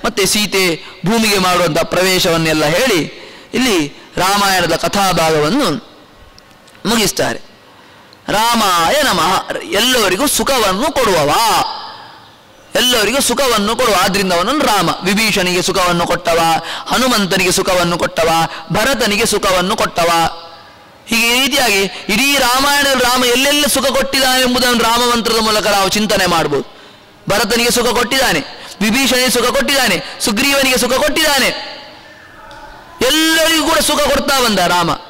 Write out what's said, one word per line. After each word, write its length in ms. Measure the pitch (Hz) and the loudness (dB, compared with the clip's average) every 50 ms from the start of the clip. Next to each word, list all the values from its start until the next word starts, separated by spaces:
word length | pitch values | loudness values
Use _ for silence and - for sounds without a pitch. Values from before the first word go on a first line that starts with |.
| - | -4
ಮತ್ತೆ 220 | 226 - - 190 | -4 -2 0 0
ಸೀತೆ 580 | 175 - 214 208 190 - 190 190 180 - - - - - - - | 0 0 0 -2 0 0 0 2 2 0 -2 -6 -16 -18 -6 -2
ಭೂಮಿಗೆ 320 | 170 226 233 226 214 202 196 | 0 0 2 2 2 2 2
ಮಾಡುವಂಥ 400 | 185 185 180 180 175 170 151 170 | 2 2 2 2 2 0 0 0
ಪ್ರವೇಶವನ್ನೆಲ್ಲ 840 | 160 - - 180 185 185 185 185 - 185 165 165 165 160 156 156 156 | -2 0 0 0 2 2 2 2 2 2 2 2 2 0 0 2 2
ಹೇಳಿ 360 | 147 156 180 254 262 214 165 143 - - - - - - - - - - | 2 2 2 2 2 0 0 -2 -4 -8 -16 -20 -20 -20 -20 -18 -6 -2
ಇಲ್ಲಿ 340 | 220 254 254 208 175 147 143 - - - - - | -2 0 2 2 0 0 -2 -6 -16 -20 -12 -4
ರಾಮಾಯಣದ 600 | - 175 190 202 202 202 196 190 185 175 165 165 | -2 0 0 2 2 2 2 2 2 2 0 0
ಕಥಾಭಾಗವನ್ನು 1120 | 156 - 170 - 202 196 185 180 170 165 160 156 151 147 147 202 285 285 190 151 117 - - - - - - - - - - - - - - - - - - - - - | 0 -2 -2 0 2 2 2 2 2 2 2 2 2 2 0 0 0 0 0 -2 -4 -8 -14 -20 -20 -20 -20 -20 -20 -20 -20 -20 -20 -20 -20 -20 -20 -20 -20 -20 -8 -4
ಮುಗಿಸ್ತಾರೆ. 520 | 190 233 233 208 175 - - 143 113 117 - - - - - - - - - - - - - - - - - - - | -2 0 0 0 -2 -2 -2 -4 -4 -4 -8 -12 -18 -20 -20 -20 -20 -20 -20 -20 -20 -20 -20 -20 -20 -20 -18 -8 -4
ರಾಮಾಯ 760 | 190 202 220 233 240 226 214 196 180 170 165 170 233 294 | -2 0 2 2 2 2 2 2 2 2 2 2 2 2
ನಮಃ, 540 | 294 247 202 170 156 - - 180 - - - - | 2 2 2 2 2 2 0 0 -2 -4 -8 -8
ಎಲ್ಲರಿಗೂ 680 | - - - 196 226 254 254 247 214 185 185 185 285 | -6 -4 -2 0 2 2 2 2 2 2 0 0 0
ಸುಖವನ್ನು 680 | 294 - - 226 - 277 254 220 214 185 190 262 320 | 0 0 0 0 0 0 0 0 0 0 0 -2 -2
ಕೊಡುವವ, 400 | - 277 247 220 185 160 147 143 147 403 233 220 185 165 135 - - - - - - - - - - - - - - - - - - - - - - | 0 0 0 2 2 2 2 2 2 2 2 2 0 0 -2 -4 -6 -12 -14 -16 -18 -18 -20 -20 -20 -20 -20 -20 -20 -20 -20 -20 -20 -20 -20 -6 -2
ಎಲ್ಲರಿಗೂ 460 | 190 233 233 240 233 208 208 240 285 | 0 0 2 0 0 0 0 0 0
ಸುಖವನ್ನು 560 | - - 240 262 277 254 233 214 202 208 233 | 0 0 0 0 0 0 0 0 0 -2 -2
ಕೊಡುವ, 180 | 233 254 233 202 180 185 | 0 0 0 2 2 2
ಆದ್ರಿಂದ 280 | 208 180 196 196 190 | 0 0 0 0 0
ಅವನನ್ನು 320 | 180 170 180 214 277 311 277 | 0 0 0 0 0 0 0
ರಾಮ. 260 | 254 214 196 170 165 143 - | 2 2 2 0 0 -2 -2
ವಿಭೀಷಣಿಗೆ 600 | - 180 202 202 220 214 185 202 180 180 180 180 | -2 -2 0 0 0 0 0 0 0 0 0 0
ಸುಖವನ್ನು 440 | 165 - 175 196 180 180 175 170 170 | -2 0 0 0 2 2 2 0 0
ಕೊಟ್ಟವ, 320 | 165 170 165 - 170 165 165 165 165 160 151 - - - - - - | -2 -2 -2 0 0 0 2 2 2 0 0 -2 -6 -10 -10 -6 -4
ಹನುಮಂತನಿಗೆ 640 | 175 208 254 262 247 214 202 175 196 190 190 180 | -2 0 0 2 0 0 0 0 0 0 0 2
ಸುಖವನ್ನು 460 | 170 190 185 - 185 180 175 170 175 170 | 0 0 0 0 0 0 0 0 -2 -2
ಕೊಟ್ಟವ, 300 | 180 175 - - 165 165 160 165 165 156 - - - - | -4 -4 -2 0 0 2 2 2 0 -2 -4 -12 -8 -4
ಭರತನಿಗೆ 540 | 165 208 220 262 277 220 240 214 202 202 233 | -2 0 0 0 0 0 0 -2 0 0 0
ಸುಖವನ್ನು 500 | - 214 202 214 202 185 180 175 185 226 | 0 0 0 0 2 0 2 0 -2 -2
ಕೊಟ್ಟವ. 340 | - 214 - - - 170 170 170 165 165 - - - - - - - - - - - - - - - - | -2 -2 -4 0 0 0 2 2 2 0 0 -2 -8 -16 -18 -20 -20 -20 -20 -20 -20 -20 -20 -20 -20 -8
ಹೀಗೆ 300 | - 233 226 233 233 240 | -4 -2 0 0 2 2
ಈ 40 | 254 | 0
ರೀತಿಯಾಗಿ 420 | 269 277 269 277 262 233 202 196 | 0 0 0 0 0 2 2 0
ಇಡೀ 540 | 196 190 - - - - 202 196 262 277 285 | 0 -2 -4 -10 -6 -4 -2 0 0 0 2
ರಾಮಾಯಣದಲ್ಲಿ 680 | 277 262 240 247 262 277 285 285 285 285 277 269 254 247 | 2 2 2 2 2 2 2 2 2 2 0 0 0 0
ರಾಮ 200 | 240 247 254 254 | 0 0 0 2
ಎಲ್ಲೆಲ್ಲಿ 500 | 247 240 247 269 285 294 294 294 277 - | 0 2 2 2 0 2 2 0 0 0
ಸುಖ 120 | 269 247 | 0 0
ಕೊಟ್ಟಿದ್ದಾನೆ 560 | 277 240 269 269 - - 269 262 262 254 254 | 0 0 0 -2 -2 -2 0 0 2 2 2
ಎಂಬುದನ್ನು 420 | 254 247 247 254 247 247 240 233 226 | 0 0 0 0 0 0 0 2 2
ರಾಮಮಂತ್ರದ 540 | 226 233 240 247 240 240 233 220 233 226 226 | 0 2 2 2 0 0 0 -2 -2 -2 0
ಮೂಲಕ 280 | 220 220 214 214 208 | 0 0 0 0 0
ನಾವು 220 | 220 208 202 196 185 | 0 0 2 0 0
ಚಿಂತನೆ 380 | 180 208 214 196 208 196 185 | 0 -2 0 0 0 0 2
ಮಾಡ್ಬೋದು. 520 | 180 170 165 156 151 147 139 127 - - - - - - - - - - - - - | 2 0 0 0 0 -2 -2 -4 -6 -14 -20 -20 -20 -20 -20 -20 -20 -20 -14 -4 -2
ಭರತನಿಗೆ 420 | 190 208 233 202 233 226 240 240 | 0 0 0 0 0 0 2 2
ಸುಖ 160 | - 240 233 | 0 0 0
ಕೊಟ್ಟಿದ್ದಾನೆ, 540 | 247 226 233 240 220 269 269 254 220 180 151 139 - - - - - - - | 0 0 0 -2 0 0 0 0 0 0 -2 -4 -6 -14 -18 -18 -18 -8 -4
ವಿಭೀಷಣಿಗೆ 500 | 190 220 202 262 269 226 254 247 254 254 | -2 0 0 0 0 2 2 2 0 0
ಸುಖ 160 | 202 247 233 | 0 0 0
ಕೊಟ್ಟಿದ್ದಾನೆ, 560 | 247 226 277 262 - 285 269 254 220 185 160 - - - - | 0 0 0 0 0 0 2 2 2 0 -2 -4 -8 -10 -6
ಸುಗ್ರೀವನಿಗೆ 560 | - - 208 208 269 277 277 277 269 262 254 | -4 -4 -2 0 0 2 2 2 2 2 2
ಸುಖ 160 | 240 247 240 | 0 0 0
ಕೊಟ್ಟಿದ್ದಾನೆ, 540 | 254 254 285 302 - 320 320 302 285 269 247 190 - - - - - - - - - - - - - - - - - - - - - - - - - - - - - - 427 | 0 0 0 0 0 0 0 2 2 2 0 0 -2 -4 -10 -12 -14 -16 -18 -20 -20 -20 -20 -20 -20 -20 -20 -20 -20 -20 -20 -20 -20 -20 -20 -20 -20 -20 -20 -20 -6 -2 0
ಎಲ್ಲರಿಗೂ 640 | 508 403 311 320 320 330 330 320 320 330 320 285 302 | 2 2 4 2 2 2 2 2 2 2 2 2 2
ಕೂಡ 100 | 320 311 | 2 2
ಸುಖ 220 | - - 302 285 | 2 0 0 0
ಕೊಡ್ತಾ 400 | 294 262 285 277 - - 277 269 | 2 2 0 0 0 0 0 2
ಬಂದ 180 | 247 233 208 190 | 2 2 2 2
ರಾಮ. 320 | 175 175 175 175 170 165 147 - - | 2 2 2 2 2 0 -2 -6 -8